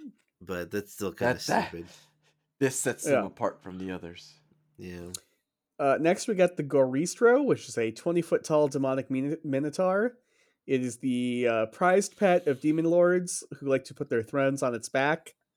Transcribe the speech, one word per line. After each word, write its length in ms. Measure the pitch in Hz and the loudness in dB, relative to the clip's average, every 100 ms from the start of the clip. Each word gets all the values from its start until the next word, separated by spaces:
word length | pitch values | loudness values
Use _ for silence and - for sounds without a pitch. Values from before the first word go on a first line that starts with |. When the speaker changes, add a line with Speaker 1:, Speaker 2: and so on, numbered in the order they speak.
| 285 - _ _ | -20 -20 _ _
Speaker 1:
But 300 | 87 87 85 | -10 -8 -6
that's 220 | 104 101 | -8 -8
still 180 | - 98 | -8 -8
kinda 220 | - 120 123 | -4 -4 -2
Speaker 2:
That, 100 | - | -2
that, 200 | - - | -2 -4
Speaker 1:
stupid. 180 | 85 87 - _ _ _ _ _ - | -10 -16 -20 _ _ _ _ _ -4
Speaker 2:
this 160 | 135 - | -4 -2
sets 240 | 131 - | -4 -4
them 100 | 156 | 0
Speaker 3:
Yeah. 120 | 131 95 | 0 0
Speaker 2:
apart 340 | - 110 - | -4 -6 -6
from 160 | 98 92 | -14 -10
the 140 | 92 | -8
others. 420 | 90 85 87 - _ _ _ _ - | -8 -12 -16 -20 _ _ _ _ -18
Speaker 1:
Yeah. 340 | 90 87 87 90 _ _ _ _ _ - | -14 -14 -12 -14 _ _ _ _ _ -2
Speaker 3:
Uh, 180 | 143 135 | 2 4
next, 280 | 160 196 - | 2 0 0
we 80 | 185 | 2
got 200 | 175 - | 2 0
the 60 | |
Goristro, 800 | 143 143 131 131 175 - 233 254 262 | 0 2 2 2 -2 2 4 4 2
which 220 | 139 - | 0 -2
is 80 | - | -4
a 140 | 113 | -4
twenty 300 | 110 175 175 | -2 -2 -2
foot 220 | 165 175 | 0 -2
tall 240 | - 151 147 | 2 2 2
demonic 420 | 139 135 135 131 | 0 -2 -2 -2
min-, 280 | 131 143 156 | -4 -2 -4
minotaur. 760 | 151 135 147 143 185 196 240 240 _ _ _ _ - | -4 -2 -2 -2 0 2 0 -4 _ _ _ _ -2
It 160 | 131 | 0
is 160 | 127 117 | -2 -4
the, 480 | 131 123 123 123 120 | -2 -2 -2 0 2
uh, 180 | 113 110 | 2 0
prized 480 | - 180 190 202 - | 0 4 4 2 0
pet 300 | 202 175 151 | 2 4 2
of 140 | 135 | 0
demon 240 | 156 156 165 | 0 0 2
lords, 580 | 175 175 180 180 - - - | 4 6 4 0 -8 -10 -8
who 80 | 139 | 0
like 160 | 135 - | 0 -2
to 80 | |
put 160 | - 139 | -10 -2
their 140 | 120 | -2
thrones 400 | 113 139 135 139 | 0 0 0 2
on 100 | 135 | -2
its 140 | 117 - | -2 -4
back, 460 | 135 143 165 - _ _ | 0 0 0 -6 _ _